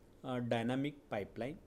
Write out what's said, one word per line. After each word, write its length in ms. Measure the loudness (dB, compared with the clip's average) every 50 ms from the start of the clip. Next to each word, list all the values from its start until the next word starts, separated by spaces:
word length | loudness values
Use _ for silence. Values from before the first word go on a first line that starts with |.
| -20 -20 -20 -10 -4
uh, 160 | -2 0 0
dynamic 540 | 2 2 2 4 4 2 2 2 2 0 -2 -6 -8 -2
pipeline, 480 | -2 -2 -2 -2 -4 -4 -4 -4 -4 -8 -12